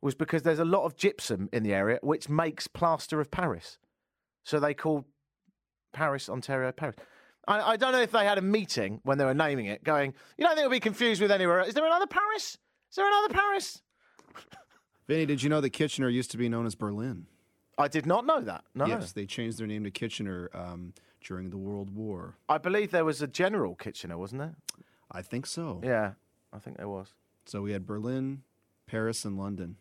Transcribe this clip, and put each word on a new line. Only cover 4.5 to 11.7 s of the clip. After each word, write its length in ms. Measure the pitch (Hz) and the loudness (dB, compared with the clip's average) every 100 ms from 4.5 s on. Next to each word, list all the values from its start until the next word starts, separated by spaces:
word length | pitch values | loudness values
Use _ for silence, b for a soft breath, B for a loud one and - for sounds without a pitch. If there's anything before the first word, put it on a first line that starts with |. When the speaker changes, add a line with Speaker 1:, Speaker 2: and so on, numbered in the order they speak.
| 151 | 0
Speaker 1:
they 120 | 147 | 2
call 340 | 143 160 147 139 _ _ _ _ _ _ _ _ | 0 0 -2 -4 _ _ _ _ _ _ _ _
Paris, 360 | 139 156 139 - | -2 -2 -2 -4
Ontario, 420 | 123 131 135 127 | -8 -2 -2 -2
Paris. 240 | - 151 - B B B B - | -4 -8 -8 B B B B -2
I, 240 | 208 214 | 2 2
I 40 | 226 | 2
don't 140 | 262 | 4
know 120 | 254 | 4
if 100 | 233 | 4
they 120 | 226 | 4
had 140 | 202 196 | 4 4
a 40 | |
meeting 580 | 185 220 185 - 98 110 | 4 2 2 -2 -2 -2
when 160 | 135 139 | 0 2
they 60 | |
were 100 | 135 | 4
naming 320 | 139 156 135 101 | 4 2 0 -2
it, 160 | 104 | -4
going, 320 | 160 151 139 B B B | 0 2 0 B B B
"You 60 | |
don't 100 | 339 | 2
think 120 | 311 277 | 4 4
it'll 40 | |
be 80 | 254 | 2
confused 420 | 220 202 240 196 | 2 2 2 4
with 120 | 208 | 4
anywhere 260 | 196 180 175 | 4 6 4
else? 120 | 185 | 4